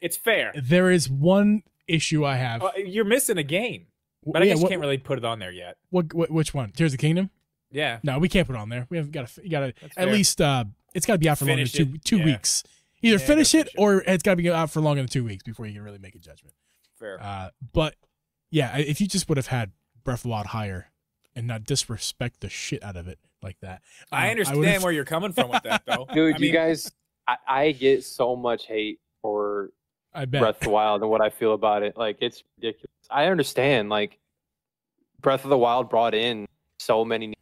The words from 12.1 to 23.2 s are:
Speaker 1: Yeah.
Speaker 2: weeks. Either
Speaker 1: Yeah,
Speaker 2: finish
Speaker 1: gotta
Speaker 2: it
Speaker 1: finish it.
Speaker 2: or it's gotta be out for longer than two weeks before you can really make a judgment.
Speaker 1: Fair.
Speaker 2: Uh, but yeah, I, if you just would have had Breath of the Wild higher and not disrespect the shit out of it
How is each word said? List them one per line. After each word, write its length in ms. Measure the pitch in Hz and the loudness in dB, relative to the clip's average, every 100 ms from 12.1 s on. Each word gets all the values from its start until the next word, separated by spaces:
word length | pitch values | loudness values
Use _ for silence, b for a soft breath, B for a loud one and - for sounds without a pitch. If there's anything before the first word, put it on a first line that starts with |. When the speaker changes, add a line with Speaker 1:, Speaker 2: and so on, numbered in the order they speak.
| 208 | 2
Speaker 1:
Yeah. 60 | 156 | 4
Speaker 2:
weeks. 380 | 135 - - - b b b | 2 0 -2 -4 b b b
Either 160 | 233 202 | 4 4
Speaker 1:
Yeah, 60 | 131 | 4
Speaker 2:
finish 240 | 302 294 | 4 6
Speaker 1:
gotta 80 | 320 | 4
Speaker 2:
it 40 | 294 | 2
Speaker 1:
finish 80 | - | 2
it. 40 | |
Speaker 2:
or 200 | 208 196 175 | 4 4 4
it's 160 | 185 | 0
gotta 140 | 208 180 | 2 2
be 120 | 170 | 2
out 220 | 165 156 | 0 0
for 80 | 160 | 0
longer 200 | 151 143 | 0 0
than 80 | 127 | -2
two 160 | 135 117 | -4 -4
weeks 180 | 98 | -8
before 240 | 113 110 110 | -12 -12 -12
you 60 | |
can 100 | 104 | -12
really 160 | 104 101 | -14 -18
make 160 | 95 - | -20 -20
a 40 | |
judgment. 360 | 82 - 73 _ _ _ _ _ | -20 -20 _ _ _ _ _ _
Speaker 1:
Fair. 240 | 107 95 | -12 -12
Speaker 2:
Uh, 280 | 101 98 92 _ 123 | -10 -10 -12 _ -4
but 220 | 170 156 - _ _ _ _ _ | -2 -2 -6 _ _ _ _ _
yeah, 220 | 156 123 | -2 -2
I, 60 | 135 | -2
if 220 | 147 151 | -2 0
you 60 | 196 | -2
just 200 | 190 - | -2 -2
would 80 | 143 | -4
have 100 | - | -2
had 240 | 123 101 _ _ _ | -4 -6 _ _ _
Breath 160 | - 123 | -8 -6
of 40 | |
the 60 | 120 | -4
Wild 180 | 110 98 | -6 -6
higher 400 | 113 104 92 - _ _ _ _ 120 | -6 -6 -8 -12 _ _ _ _ -10
and 100 | 117 | -8
not 180 | 110 107 | -8 -4
disrespect 760 | 139 - 113 - - 120 _ | -4 -4 -8 -8 -6 -8 _
the 100 | 98 | -12
shit 320 | - - 147 | -10 -8 -8
out 120 | 104 90 | -8 -12
of 120 | 90 | -14
it 120 | 92 | -16